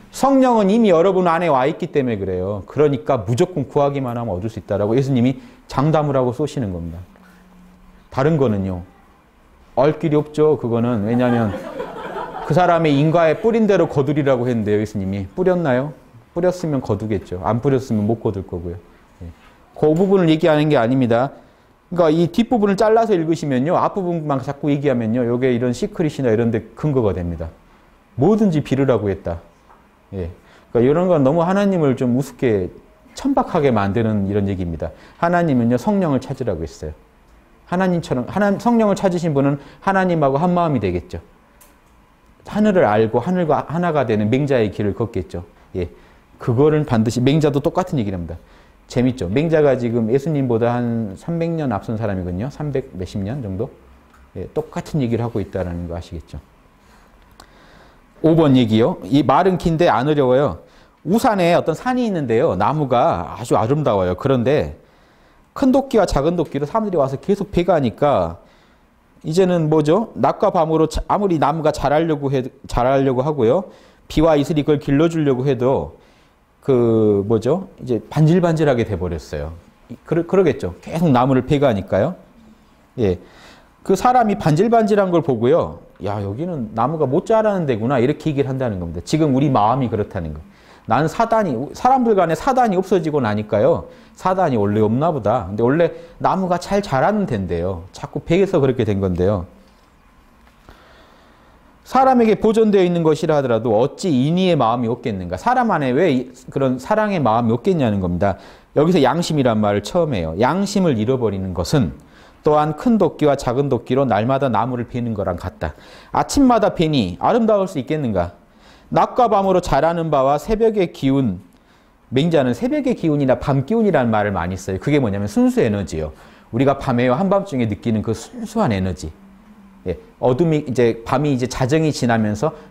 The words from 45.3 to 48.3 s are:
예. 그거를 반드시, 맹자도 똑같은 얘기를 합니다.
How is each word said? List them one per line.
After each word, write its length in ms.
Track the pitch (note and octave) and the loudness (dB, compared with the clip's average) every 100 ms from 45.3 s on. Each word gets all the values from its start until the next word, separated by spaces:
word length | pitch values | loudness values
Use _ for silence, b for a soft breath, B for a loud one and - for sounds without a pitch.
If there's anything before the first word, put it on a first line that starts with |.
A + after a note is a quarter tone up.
| F2 F2 _ b | -10 -14 _ b
예. 160 | F#2 F2 b b b b - | -8 -8 b b b b -10
그거를 460 | - A#2 D3+ D3+ | -4 2 4 2
반드시, 360 | D3 A2+ A2+ A#2+ | 0 0 0 0
맹자도 380 | C3 D#3 D3 C#3 | 2 2 2 0
똑같은 400 | E3 F3 F#3 D3 | -2 -4 -4 -4
얘기를 180 | G2+ F#2 | -4 -6
합니다. 200 | E2 | -8